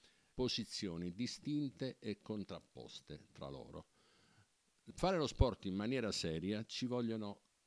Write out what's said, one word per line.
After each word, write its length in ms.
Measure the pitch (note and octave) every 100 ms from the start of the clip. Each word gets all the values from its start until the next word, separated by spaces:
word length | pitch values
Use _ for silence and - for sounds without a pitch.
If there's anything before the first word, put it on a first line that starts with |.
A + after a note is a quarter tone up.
| - - _
posizioni 800 | - B2+ - G#2+ - G2+ E2+ F2
distinte 840 | F2+ A#2+ - - D3 C#3+ - C3+ -
e 220 | G#2+ G2+
contrapposte 1080 | - G#2+ F#2+ E2+ - - A#1+ - - D2+ -
tra 160 | - C#2
loro. 380 | C#2 - D2 - _ - - - - - _ _ _ -
Fare 240 | - F3+ F#3
lo 100 | C3+
sport 380 | - C3 A#2 G2
in 100 | F#2+
maniera 360 | G#2+ C3 A2
seria 520 | F#2 E2+ D#2+ F2+ G#2 A2+
ci 200 | - B2
vogliono 540 | B2 A#2 A2+ G#2 G2+ _ _